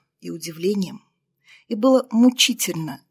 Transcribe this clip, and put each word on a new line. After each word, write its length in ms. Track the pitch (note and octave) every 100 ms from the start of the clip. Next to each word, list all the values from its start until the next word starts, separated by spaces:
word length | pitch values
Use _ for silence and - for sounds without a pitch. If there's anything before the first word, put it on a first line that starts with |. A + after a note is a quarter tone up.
| _ _
и 100 | F3
удивлением. 720 | E3+ E3 D#3+ F3+ G#3 E3+ - _ _ _ _ _ _ -
И 60 |
было 320 | A3 C4 C4 -
мучительно 880 | A3 B3+ B3+ - A#3 - E3 D#3 C#3+ _